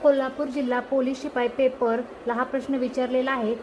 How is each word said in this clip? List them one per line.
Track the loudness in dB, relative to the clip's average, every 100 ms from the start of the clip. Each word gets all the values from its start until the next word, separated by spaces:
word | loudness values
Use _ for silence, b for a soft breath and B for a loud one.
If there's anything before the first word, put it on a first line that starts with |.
कोल्हापूर | 6 4 2 -2 -4
जिल्हा | -2 0 0
पोलीस | 0 0 0 -2
शिपाई | -4 0 0
पेपरला | 2 2 2 0 0 -4 -8 -4
हा | -2
प्रश्न | -2 -2 -2 -2
विचारलेला | 0 -2 0 0 0
आहे. | 0 -2 -4